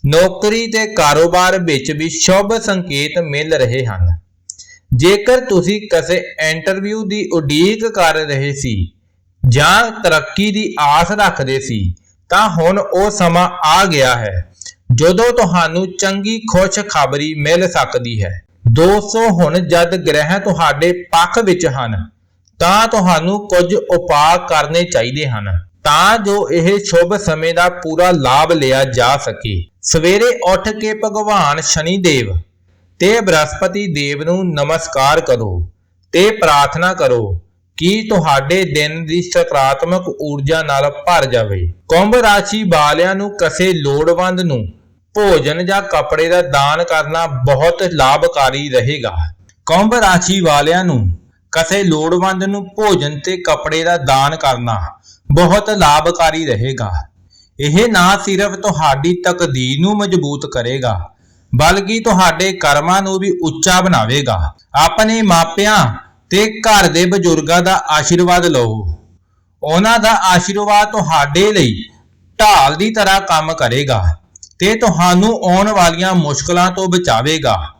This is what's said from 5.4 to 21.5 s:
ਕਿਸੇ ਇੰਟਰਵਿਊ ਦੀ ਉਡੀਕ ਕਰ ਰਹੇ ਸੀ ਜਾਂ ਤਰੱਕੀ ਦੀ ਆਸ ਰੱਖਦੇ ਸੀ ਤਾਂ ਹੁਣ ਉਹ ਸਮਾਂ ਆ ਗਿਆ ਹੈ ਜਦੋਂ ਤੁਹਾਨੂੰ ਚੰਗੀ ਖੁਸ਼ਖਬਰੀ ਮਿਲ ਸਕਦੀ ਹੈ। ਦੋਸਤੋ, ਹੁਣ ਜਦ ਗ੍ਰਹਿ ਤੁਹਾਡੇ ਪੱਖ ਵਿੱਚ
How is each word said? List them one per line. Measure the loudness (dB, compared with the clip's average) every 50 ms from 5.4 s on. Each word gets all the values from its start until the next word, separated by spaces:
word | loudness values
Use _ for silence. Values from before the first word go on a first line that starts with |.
| 0 0 -2 0 0 0 -4 -4
ਕਿਸੇ | -4 -2 -2 -2 0 0 -4 -4 -4 -8 -8 -4 -4 -4
ਇੰਟਰਵਿਊ | -4 -4 -4 -4 -4 -4 -4 -6 -6 -6 -6
ਦੀ | -6 -6 -6 -6 -2 -2
ਉਡੀਕ | -2 -2 0 0 2 2 2 0 -2 -4
ਕਰ | -6 -2 0 0 2 2
ਰਹੇ | 0 -4 -4 -4 -4 -4 -6 -6
ਸੀ | -6 -6 -6 -4 -4 -6 -6 _ _ _ _ _ _ _ _ _ _ 0
ਜਾਂ | 2 2 4 4 4 4 4 2 0 -4 -2 0
ਤਰੱਕੀ | 0 0 0 0 -2 -4 -4 -2 -2
ਦੀ | -2 -4 -6 -6 -4 -2
ਆਸ | 0 2 4 2 2 0
ਰੱਖਦੇ | 0 0 0 0 0 -4 -6 -4 -4 -4
ਸੀ | -4 -6 -6 -4 -4 -4 -6 _ _ _ _ _ _ _
ਤਾਂ | 0 0 2 2
ਹੁਣ | 0 0 2 2 2 0
ਉਹ | -2 -2 0 0 0 0
ਸਮਾਂ | 0 0 0 2 2 2 0 0 -2 -2 0
ਆ | 2 4 4 4
ਗਿਆ | 2 2 2 2 2 2
ਹੈ | 0 -2 -4 -4 -6 -6 -8 _ _ -20 -20 -20 _ _ _
ਜਦੋਂ | 2 4 4 4 4 4 2 2
ਤੁਹਾਨੂੰ | 4 2 2 2 2 0 0 0 0 -2 -4 -4 -4
ਚੰਗੀ | -4 -4 -2 -2 -2 -4 -4 -6 -6
ਖੁਸ਼ਖਬਰੀ | -6 -2 2 2 2 2 0 -6 -6 -4 -2 0 0 0 0 -4 -4 -6 -6
ਮਿਲ | -4 0 0 2 2 0 0
ਸਕਦੀ | 0 -2 -2 0 -2 -4 -4 -4 -4 -4 -4
ਹੈ। | -4 -6 -10 -14 _ _ _ 0 2
ਦੋਸਤੋ, | 4 4 4 4 4 2 0 -2 -2 0 2
ਹੁਣ | 2 2 2 2 2 2 0
ਜਦ | 0 2 2 2 2 2 -2
ਗ੍ਰਹਿ | -4 -2 0 0 0 0 0 -2 -2
ਤੁਹਾਡੇ | -2 -2 -2 0 0 0 2 2 0 0
ਪੱਖ | 0 -2 -6 0 2 2 2 2 0 -2
ਵਿੱਚ | 0 0